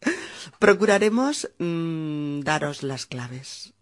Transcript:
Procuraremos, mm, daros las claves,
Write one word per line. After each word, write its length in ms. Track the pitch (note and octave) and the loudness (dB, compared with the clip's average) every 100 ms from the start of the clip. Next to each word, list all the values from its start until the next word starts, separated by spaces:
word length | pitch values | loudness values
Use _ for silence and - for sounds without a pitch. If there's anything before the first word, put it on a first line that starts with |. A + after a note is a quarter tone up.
| - F4 - - - - | -4 -4 -6 -14 -16 4
Procuraremos, 920 | G#3 F#3+ G#3+ G3 G#3+ A3+ C4+ D4 - - | 6 6 6 4 4 4 2 0 -6 -4
mm, 800 | F3 E3+ E3 D#3+ D#3 D3+ D3 C#3+ | -2 -2 -2 -4 -4 -4 -4 -4
daros 420 | C#3+ D#3 D3 C#3+ | 0 0 0 -4
las 240 | C#3 C3 - | -6 -6 -8
claves, 680 | B2+ B2 B2+ C3+ - - _ | -8 -8 -10 -14 -16 -18 _